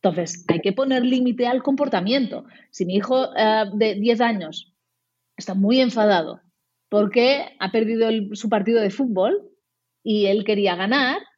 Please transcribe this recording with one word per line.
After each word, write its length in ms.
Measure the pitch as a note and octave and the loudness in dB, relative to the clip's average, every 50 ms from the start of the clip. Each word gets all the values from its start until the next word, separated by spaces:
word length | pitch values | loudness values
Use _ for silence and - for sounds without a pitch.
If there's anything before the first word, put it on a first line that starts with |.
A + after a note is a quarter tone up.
Entonces, 440 | - G3 E3 F3 E3+ E3 - - - | 0 0 -2 -2 -6 -6 -8 -6 0
hay 140 | - E3+ E3 | 0 0 2
que 100 | - G3+ | 2 -2
poner 320 | G3 C4 C4+ C4+ C4 B3+ B3 | 0 0 0 0 0 0 2
límite 440 | B3+ B3+ B3+ B3+ B3 A3+ - A#3+ | 0 0 2 0 0 0 0 0
al 160 | A#3+ B3 C4 B3+ | 0 0 -2 0
comportamiento. 840 | C#4 C#4 C4+ C#4+ C#4 A3+ F#3+ F3 G3+ B3 C#4 B3+ G3 - B2 - - - - _ _ | 0 0 0 0 0 0 -2 0 0 0 0 0 -2 -4 -10 -14 -16 -20 -20 _ _
Si 140 | _ - F#3+ | _ -6 -4
mi 100 | F3 F#3 | 0 0
hijo, 400 | G3+ G3 A#3 B3+ C4 C4 - - | -2 0 0 0 0 0 -2 -2
eh, 300 | - A3 G#3+ A3 A3 G#3+ G3+ F#3+ | 0 2 2 2 2 0 -2 0
de 220 | G#3 A3+ A3 G3 | 0 0 0 0
diez 260 | G3+ G#3 A#3+ A#3 G#3+ | 0 0 0 2 2
años 520 | A#3+ A#3 A3+ G3 E3+ - - - - _ _ _ _ _ _ _ _ _ _ _ _ _ _ | 2 0 0 -4 -6 -10 -14 -16 -18 _ _ _ _ _ _ _ _ _ _ _ _ _ _
está 180 | - - - F#3 | -16 -12 -6 -2
muy 280 | G3 G3 G3+ B3 C4 | 0 2 2 4 4
enfadado 600 | C4 A#3+ G3+ A#3 G#3+ G#3 G3 F3 D#3+ E3+ F3 - _ _ _ _ _ _ _ _ _ _ | 2 2 2 2 2 4 4 2 0 -4 -10 -16 _ _ _ _ _ _ _ _ _ _
porque 560 | - G#3 G#3 G3 G3+ B3 A#3+ B3+ C#4 C#4 - - - _ | 0 2 2 2 2 2 4 4 2 0 -2 -10 -10 _
ha 120 | F#3+ F#3+ | -8 -2
perdido 360 | F#3+ A3+ A3 G#3+ A3+ A3+ A3+ | 0 0 0 0 0 0 0
el, 220 | A3+ A3+ A3 G3+ G3 G#3 | 0 0 -2 -4 -6 -10
su 160 | G3 - G#3+ | -8 -4 -2
partido 320 | A3+ G#3+ G3 G#3 A#3 A3+ | 0 0 0 2 2 2
de 80 | G#3+ G3 | 2 0
fútbol 600 | G3 - C#4 B3+ G#3 F#3 F#3 A#3 F#4 G4+ - - _ _ _ _ _ _ _ _ _ _ _ | -2 -2 -4 -2 0 0 0 2 0 -2 -4 -8 _ _ _ _ _ _ _ _ _ _ _
y 240 | A3+ G#3+ G#3+ G3+ | -2 0 2 2
él 160 | G3 G3 A3 G3 | 2 2 0 0
quería 300 | G#3 G#3+ G3+ G3+ F#3+ F3 | 0 0 2 2 0 0
ganar 440 | F3 F#3+ G3+ B3 C#4+ C4 B3 C#4+ G4+ - _ _ | -2 -2 0 0 0 0 0 -2 -4 -8 _ _